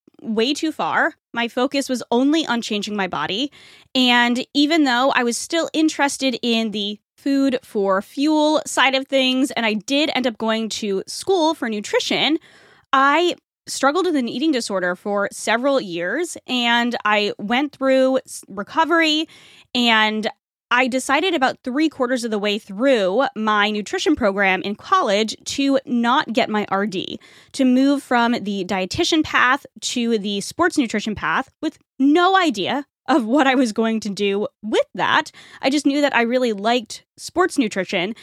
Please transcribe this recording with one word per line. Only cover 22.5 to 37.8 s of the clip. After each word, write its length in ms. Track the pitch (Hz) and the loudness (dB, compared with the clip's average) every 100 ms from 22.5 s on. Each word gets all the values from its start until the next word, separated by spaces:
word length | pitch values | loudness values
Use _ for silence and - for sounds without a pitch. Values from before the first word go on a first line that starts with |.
| 208 | -4
through 680 | - 196 269 247 185 202 277 | -6 -2 2 2 2 0 -2
my 360 | - 220 208 208 | -2 0 2 2
nutrition 460 | 208 202 381 381 302 | 0 -4 -2 0 2
program 440 | 226 196 190 185 | 2 2 2 0
in 120 | 196 | -2
college 600 | 208 - 381 285 202 220 - | -8 0 0 2 0 0 -6
to 340 | - - 277 277 - | -8 -2 0 0 0
not 460 | 240 233 269 - | -2 2 0 0
get 180 | 233 214 | 0 0
my 160 | 214 208 | -2 -2
R 180 | 196 214 | -2 -2
D, 320 | 180 - - - - - | -4 -8 -12 -16 -20 -12
to 120 | - | 0
move 380 | 262 254 269 277 | 2 4 4 2
from 300 | - 240 233 | 0 0 2
the 340 | 240 202 196 180 | 0 -4 -4 -2
dietitian 580 | 196 185 - 339 320 | -4 -4 -2 0 0
path 400 | 311 262 247 277 - - | 0 0 2 0 -4 -10
to 380 | - 254 233 226 | -6 -4 -2 -2
the 240 | 202 202 | -2 -6
sports 340 | - - 349 - | -6 0 0 0
nutrition 380 | 233 214 220 | -2 -2 -6
path 340 | 208 156 175 - - | -6 -2 -2 -4 -8
with 160 | 311 - _ - | -8 -8 _ 0
no 380 | 269 320 349 381 | 4 4 4 4
idea 480 | 339 202 160 247 277 _ - | 2 0 -2 -4 -6 _ 0
of 200 | 294 220 | 0 2
what 200 | 285 262 | 2 4
I 80 | |
was 200 | 262 247 | 4 2
going 260 | 208 226 220 | 0 0 0
to 80 | 208 | -4
do 400 | 190 202 196 208 _ | -2 0 0 -4 _
with 240 | 208 339 571 | -2 -2 -2
that. 360 | 180 156 277 311 - - - | -2 0 2 0 -10 -20 -4
I 80 | 277 | -2
just 160 | 294 | 0
knew 160 | 285 277 | 0 2
that 160 | 285 240 | 2 2
I 60 | |
really 320 | 233 254 240 | 0 0 0
liked 500 | 202 214 247 214 - _ - | -2 0 -2 -4 -16 _ -18
sports 400 | - 320 359 - | -8 -2 0 0
nutrition, 560 | 226 202 | -2 -2